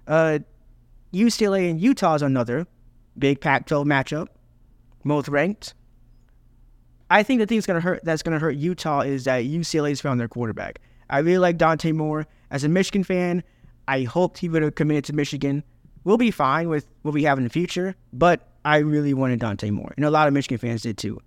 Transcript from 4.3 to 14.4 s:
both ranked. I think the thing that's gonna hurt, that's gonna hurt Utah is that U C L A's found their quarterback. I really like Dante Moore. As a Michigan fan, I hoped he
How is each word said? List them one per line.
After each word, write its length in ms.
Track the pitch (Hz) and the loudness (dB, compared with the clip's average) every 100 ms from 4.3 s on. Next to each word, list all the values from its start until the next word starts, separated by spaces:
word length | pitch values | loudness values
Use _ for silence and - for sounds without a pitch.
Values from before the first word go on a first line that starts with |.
| _ _ _ _ _ _ - | _ _ _ _ _ _ -10
both 240 | 139 147 139 | -2 -2 0
ranked. 460 | 143 170 208 - - _ _ - - _ _ _ _ - _ _ _ _ | 0 0 -4 -12 -20 _ _ -20 -20 _ _ _ _ -20 _ _ _ _
I 120 | 196 | 2
think 180 | 208 254 | 4 2
the 60 | 208 | 2
thing 120 | 226 | 0
that's 80 | 202 | 0
gonna 140 | 170 | 0
hurt, 240 | 175 175 | 0 -2
that's 180 | 165 156 | -2 -2
gonna 160 | 170 160 | -2 -2
hurt 180 | 160 143 | -2 -2
Utah 440 | 165 180 160 143 | -4 -4 -2 -2
is 240 | 135 135 | -2 -2
that 200 | 123 127 | -2 -2
U 180 | 120 165 | -2 -4
C 160 | 160 156 | -2 -2
L 80 | 147 | -2
A's 140 | 139 | -2
found 180 | 143 123 | -2 -2
their 100 | 117 | -4
quarterback. 520 | 120 117 104 92 - - _ _ | -6 -6 -6 -10 -14 -20 _ _
I 80 | 139 | 0
really 200 | 160 185 | 2 4
like 200 | 180 170 | 2 4
Dante 340 | 160 160 165 | 2 2 0
Moore. 340 | 156 151 151 151 _ _ | -2 -2 -4 -8 _ _
As 140 | 139 | -4
a 40 | 147 | 2
Michigan 360 | 180 196 202 | 2 2 -2
fan, 380 | 185 180 180 175 - _ - - - | -2 -2 0 -2 -6 _ -20 -14 -4
I 140 | 135 | -2
hoped 360 | 123 175 180 | -2 0 0
he 100 | - | -2